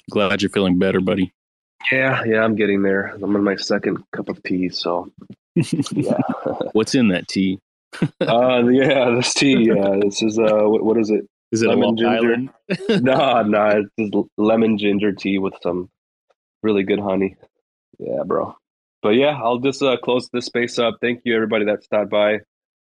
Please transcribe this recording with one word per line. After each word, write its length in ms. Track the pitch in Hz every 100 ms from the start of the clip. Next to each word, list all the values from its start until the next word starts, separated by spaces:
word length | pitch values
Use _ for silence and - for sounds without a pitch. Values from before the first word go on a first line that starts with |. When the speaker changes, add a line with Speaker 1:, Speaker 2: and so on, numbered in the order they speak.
| -
Speaker 1:
Glad 320 | 107 98 98
you're 80 | 98
feeling 280 | 104 92 90
better, 220 | 95 95
buddy. 320 | 95 95 92 - _ _ _ _ -
Speaker 2:
Yeah, 320 | 131 131 127
yeah, 180 | 117 110
I'm 140 | 113 107
getting 260 | 104 98
there. 320 | 98 98 98 101
I'm 140 | 98 101
on 80 |
my 120 | 101 92
second 460 | - 104 104 87 -
cup 160 | - -
of 140 | 92
tea, 260 | - 90 90
so, 420 | - 85 87 87 - -
Speaker 1:
<laughs> 220 | - _
Speaker 2:
yeah. 640 | - 131 165 - - - - - - - - -
Speaker 1:
What's 220 | 208 220
in 140 | 139 113
that 200 | 90 -
tea? 320 | 98 95 95 - _ _
<laughs> 160 | - 165 -
Speaker 2:
Uh, 460 | - - 127 123 120
yeah, 400 | 127 139 135 123 120
this 160 | 127
tea, 380 | - 143 131 113
uh, 260 | 101 98 98
this 220 | 101 101
is, 160 | 113 110
uh, 260 | 107 107
what, 200 | 107 110
what 140 | 107 113
is 100 | 107
it? 160 | 104 - _ _
Speaker 1:
Is 100 | 110
it 40 | 113
a 40 |
Speaker 2:
Lemon 140 | 120
Speaker 1:
Long 120 | 117 113
Speaker 2:
ginger. 140 | 113 113
Speaker 1:
Island? 340 | 117 117 131 - -
<laughs> 360 | 190 392 202
Speaker 2:
Nah, 380 | 127 135 135 120
nah, 260 | 107 104 107 104
it's 120 | 98 -
just 160 | 107
l-, 140 | 101 98 -
lemon 400 | 107 113 113 107
ginger 340 | 104 101 104
tea 260 | 92 98 98
with 160 | 95 -
some 260 | 90 87 92 _ _ _ _ _ _ _
really 200 | 107 101
good 160 | 98 101
honey. 360 | 101 95 98 - _ _ _ _ _ _
Yeah, 240 | - - 90
bro. 280 | - - - _ _ _ _
But 80 | 107
yeah, 280 | 117 143 147
I'll 160 | 117 120
just, 240 | 135 135
uh, 140 | 139 120
close 300 | - 123 123
this 140 | 123 -
space 320 | 120 120 -
up. 180 | 117 110
Thank 220 | 120 120
you, 100 | 120
everybody 300 | 113 107 110 104
that 180 | 104
stopped 260 | - 107 101
by 300 | 107 104 107 - _ _ _ _